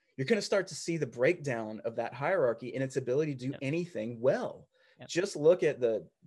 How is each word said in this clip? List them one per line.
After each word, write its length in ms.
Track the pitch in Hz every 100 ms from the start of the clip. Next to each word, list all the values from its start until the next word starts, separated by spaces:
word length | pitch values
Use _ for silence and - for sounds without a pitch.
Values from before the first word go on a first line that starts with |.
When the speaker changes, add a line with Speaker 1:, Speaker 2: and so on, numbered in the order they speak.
| _ -
Speaker 1:
you're 80 | 131
gonna 160 | 208
start 260 | 196 202 180
to 80 | 151
see 220 | - 165
the 80 | 131
breakdown 760 | 120 139 175 139 117 110 110
of 140 | 117 117
that 160 | 117
hierarchy 600 | 127 147 190 123 113 123
and 100 | 131
its 120 | 135 135
ability 380 | 127 135 160
to 120 | 127 127
do 60 |
Speaker 2:
Yep. 80 | -
Speaker 1:
anything 580 | 135 165 170 107 110 113
well. 460 | 127 220 220 95 - _ _ _
Speaker 2:
Yep. 100 | 123
Speaker 1:
Just 260 | 165 196 156
look 260 | 156 180
at 200 | 160 123
the, 260 | 120 107 - _